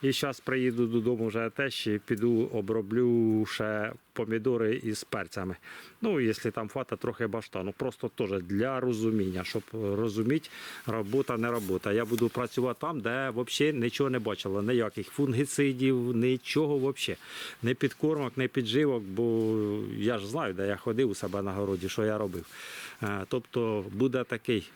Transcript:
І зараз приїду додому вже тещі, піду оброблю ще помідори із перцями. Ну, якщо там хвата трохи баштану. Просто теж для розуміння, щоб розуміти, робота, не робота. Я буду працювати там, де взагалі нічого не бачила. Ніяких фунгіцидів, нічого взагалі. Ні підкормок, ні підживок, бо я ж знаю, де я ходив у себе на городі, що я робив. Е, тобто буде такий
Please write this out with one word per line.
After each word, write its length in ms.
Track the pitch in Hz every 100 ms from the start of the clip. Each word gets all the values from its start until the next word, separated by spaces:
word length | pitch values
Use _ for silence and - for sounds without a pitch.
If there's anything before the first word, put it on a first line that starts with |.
І 100 | 135
зараз 280 | 131 143 131
приїду 480 | - 131 127 117 120
додому 400 | 117 113 120 113
вже 220 | 107 113 -
тещі, 460 | 139 - - 104 -
піду 440 | 113 117 117 123
оброблю 920 | 113 98 110 101 110 123 117 113 110 107
ще 460 | - 107 107 107 - _
помідори 640 | - 110 113 113 120 110 110
із 280 | 117 107
перцями. 520 | - 113 85 - 92 90 - - - -
Ну, 180 | 226 175
якщо 320 | 117 107 117
там 180 | 107 107
хвата 260 | - 127 107
трохи 320 | 120 113 113
баштану. 460 | 110 107 98 92 -
Просто 320 | 131 - 123 -
теж 140 | 107
для 500 | 98 87 98 123 135
розуміння, 640 | 127 113 110 110 95 92
щоб 200 | 87 113 -
розуміти, 760 | 113 104 101 113 104 113 156 - - - - -
робота, 520 | 113 101 131 139 120
не 140 | 117
робота. 420 | 120 98 92 104
Я 120 | 104 113
буду 240 | 113 117
працювати 480 | - 123 - 127 117
там, 200 | 151 160
де 320 | 110 123 135 113
взагалі 420 | 123 - 147 151
нічого 320 | 120 - 139
не 100 | 127
бачила. 420 | 110 98 101 98
Ніяких 460 | 104 123 110 - 98
фунгіцидів, 1080 | - 143 120 143 - 143 127 131 127 120 117
нічого 640 | 123 127 - - 156 143
взагалі. 400 | 135 135 - 92 - - - -
Ні 100 | 117
підкормок, 640 | 131 135 - 151 156 135 123
ні 100 | 127
підживок, 560 | - 113 120 151 123
бо 500 | 98 95 117 113 110 110 104 104 104 110
я 200 | 104 117
ж 100 | 98
знаю, 260 | 131 135
де 140 | 92 98
я 80 | 98
ходив 320 | - 113 131
у 60 | 98
себе 260 | 101 98
на 100 | 98
городі, 380 | 95 101 95 92
що 160 | - 107
я 120 | 107
робив. 280 | 104 90 87 - - - - -
Е, 220 | 107 101 95
тобто 560 | 127 117 - 113 107 98
буде 320 | 98 131 127
такий 460 | 120 113 - 113 -